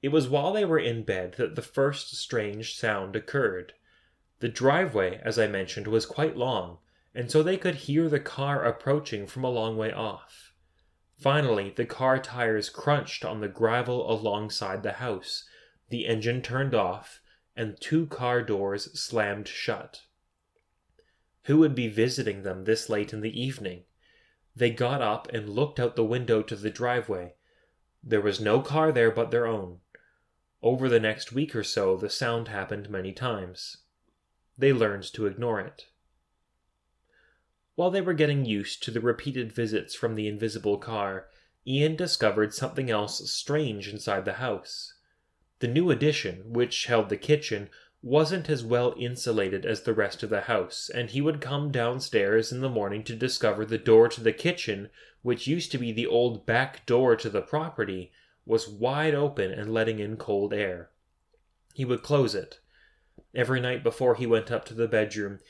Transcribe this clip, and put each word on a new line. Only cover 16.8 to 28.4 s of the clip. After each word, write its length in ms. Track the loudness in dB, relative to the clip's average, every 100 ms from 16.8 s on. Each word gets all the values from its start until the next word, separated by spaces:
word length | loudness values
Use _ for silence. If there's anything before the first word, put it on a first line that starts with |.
| 0 -2 -12 -20 _ _ _ -8
and 240 | -8 -8
two 280 | 0 0 0
car 340 | -4 0 0
doors 580 | 0 0 0 -2 -6 -10
slammed 480 | -4 -2 0 -2 -8
shut. 540 | -6 -4 -6 -8 -20 _ _ _ _ _ _ _ _ _ _ _ _ _ _
Who 140 | 4 6
would 140 | 6
be 140 | 4 -2
visiting 560 | 2 2 2 -2 -2
them 220 | -6 -4 0
this 240 | 0 2
late 220 | -2 -2
in 100 | -4
the 200 | -6 -4
evening? 420 | -6 -6 -10 -12 -18 _ _ _ _ _ _ 0
They 140 | 0
got 320 | 2 0 2
up 300 | 0 0 -4
and 160 | -8 -4
looked 300 | -2 0 0
out 160 | -2 2
the 80 |
window 400 | 0 0 2 2
to 120 | 2 -4
the 140 | -6
driveway. 640 | -2 0 0 -2 -6 -6 _ _ _ _ _ _ _
There 180 | 0 2
was 180 | 2 2